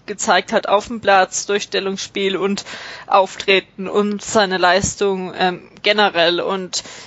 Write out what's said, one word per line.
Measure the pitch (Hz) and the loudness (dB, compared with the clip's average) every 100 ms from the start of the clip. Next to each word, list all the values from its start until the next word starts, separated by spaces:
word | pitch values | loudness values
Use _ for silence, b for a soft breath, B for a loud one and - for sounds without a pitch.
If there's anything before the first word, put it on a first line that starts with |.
| - | -12
gezeigt | 202 220 185 - | -6 2 2 2
hat | 214 - | -2 2
auf | 202 - | 0 0
dem | 233 | -4
Platz, | 208 196 185 - - | 2 4 4 -2 -2
Durchstellungsspiel | 202 - 196 190 196 - 202 196 185 | -4 -2 -4 -4 -6 -6 -4 -2 0
und | 196 202 - B B B B | -2 -4 -6 B B B B
Auftreten | 202 190 - - 190 - - 185 | 2 2 -2 0 0 0 -10 -2
und | 202 208 202 | 0 0 -2
seine | - 226 190 180 | 0 2 2 4
Leistung, | 180 185 196 - 202 185 180 - | 4 4 2 -2 -2 -2 -4 -2
ähm, | 185 180 - - | -2 -2 -12 -6
generell. | 208 208 202 165 170 175 | 0 2 2 4 2 2
Und | 170 190 180 - B B | -2 -4 -6 -8 B B